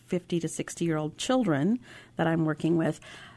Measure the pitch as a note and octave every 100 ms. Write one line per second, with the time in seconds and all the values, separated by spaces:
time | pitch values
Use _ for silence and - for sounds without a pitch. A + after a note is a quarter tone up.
0 | - F3 - E3+ D#3+ - - - E3+ D#3
1 | D3+ - - C4 G#3+ C#3 E3+ B3 - -
2 | - - E3 E3 D#3 D3+ D#3+ E3+ D#3 D#3+
3 | - - -